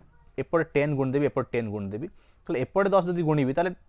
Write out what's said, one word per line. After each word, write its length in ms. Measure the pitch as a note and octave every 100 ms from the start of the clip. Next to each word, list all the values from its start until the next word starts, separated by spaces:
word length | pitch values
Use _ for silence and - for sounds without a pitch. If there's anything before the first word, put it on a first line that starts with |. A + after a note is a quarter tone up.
| - - - -
ଏପଟେ 280 | - E3+ D#3 C#3+
ଟେନ୍ 160 | D3 C3+
ଗୁଣିଦେବି, 260 | C3 C#3 D3
ଏପଟେ 160 | C3+ B2
ଟେନ୍ 160 | A#2+ A2
ଗୁଣିଦେବି, 360 | G#2 G2 G#2+ F3 - - _
ତାହେଲେ 160 | - D#3+ E3
ଏପଟେ 240 | F#3+ G3+
ଦଶ 140 | G3 F3
ଯଦି 160 | F3
ଗୁଣିବି, 280 | D#3 D3+ C3
ତାହେଲେ 180 | C3+ F#3 F3+